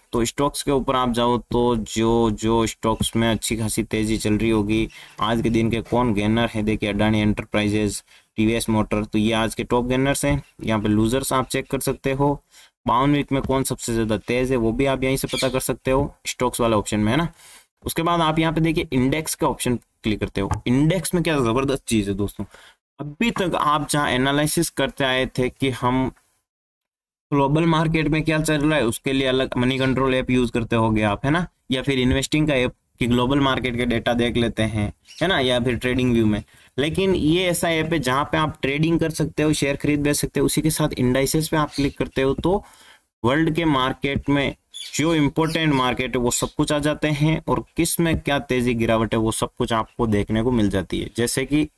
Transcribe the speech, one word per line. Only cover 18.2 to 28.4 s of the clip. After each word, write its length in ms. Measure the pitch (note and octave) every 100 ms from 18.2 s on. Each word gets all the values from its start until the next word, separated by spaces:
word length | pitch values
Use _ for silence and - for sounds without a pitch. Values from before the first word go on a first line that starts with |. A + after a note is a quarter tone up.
| D#3 D#3
यहाँ 140 | D#3+
पे 80 | D#3+
देखिए 280 | E3 E3 -
इंडेक्स 420 | C3 C3 D#3 D#3
का 140 | - D3+
ऑप्शन 280 | - B2+ A#2 - _
क्लिक 180 | A2 G2+
करते 200 | G2+ G2+
हो। 100 | G2 G#2+ A#2+
इंडेक्स 480 | B2+ D#3 F#3 -
में 80 | F3+
क्या 140 | D#3+ D3
ज़बरदस्त 440 | A#2 A#2+ C#3 B2 -
चीज़ 220 | A2+ G2
है 60 | G2
दोस्तों, 280 | G2+ - G2 - - _ _ -
अभी 300 | D3 D3 A#3
तक 220 | A3+ F3+ -
आप 320 | D3+ D3+ C#3
जहाँ 200 | D3 C#3
एनालिसिस 600 | B2 C#3 C#3+ D3+ E3+ D#3+
करते 340 | - C3+ -
आए 220 | C3+ C3 B2+
थे 200 | - B2+
कि 200 | - C3+
हम 380 | A#2 B2 C3 C3 - _ _ _ _ _ _ _ _ _ _ _
ग्लोबल 340 | C#3+ C#3 D#3 E3+
मार्केट 420 | D#3+ D#3+ D#3+ D3
में 140 | D#3
क्या 160 | D3+
चल 200 | D#3